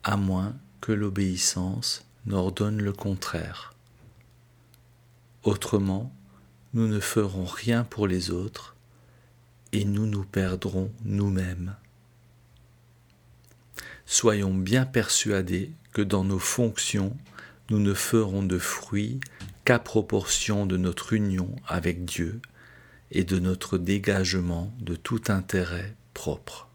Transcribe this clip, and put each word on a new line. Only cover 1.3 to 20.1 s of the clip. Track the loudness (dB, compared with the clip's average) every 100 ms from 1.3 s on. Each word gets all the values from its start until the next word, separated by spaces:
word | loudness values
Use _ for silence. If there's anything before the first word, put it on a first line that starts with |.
| 2 0 0 -2 -2 -4 -6 -10 -12 -2
n'ordonne | 0 0 0 0 2
le | -2
contraire. | -2 -4 -4 -4 -4 -6 -10 -16 -20 -20 -20 -20 -20 -20 -20 _ _ _ -20 _ _ _ _ _ -2
Autrement, | 0 0 0 2 2 0 -4 -12 -20 -20 -20 -20 -4
nous | 2 2
ne | 2
ferons | 2 2 2 -2 -6
rien | -4 2 2
pour | 2 0 2
les | 2 0
autres | -2 -4 -8 -18 -20 -20 -20 -20 -20 _ _ _ _ -4
et | -2 0
nous | 0 0
nous | -2
perdrons | -2 0 0 -2 -2 -2 -4 -6
nous-mêmes. | -2 0 2 2 -2 -4 -8 -10 -18 _ _ _ _ -20 _ -20 -20 -20 _ _ _ _ _ -20 -20 -20 _ -16 -16 -18
Soyons | -2 4 4 4 2
bien | 0 4 4
persuadés | 4 2 2 0 2 0 2 -2 -4 -10 -6
que | -2
dans | 2 2
nos | 2 0
fonctions, | 0 2 0 0 -2 0 0 -4 -12 -20 -20 -20 0
nous | 4
ne | 4
ferons | 2 2 4 4 0
de | 2 0
fruits | -2 -6 -4 -4 -2 -6 -8 -14 -16 -2
qu'à | 4 4
proportion | 4 0 2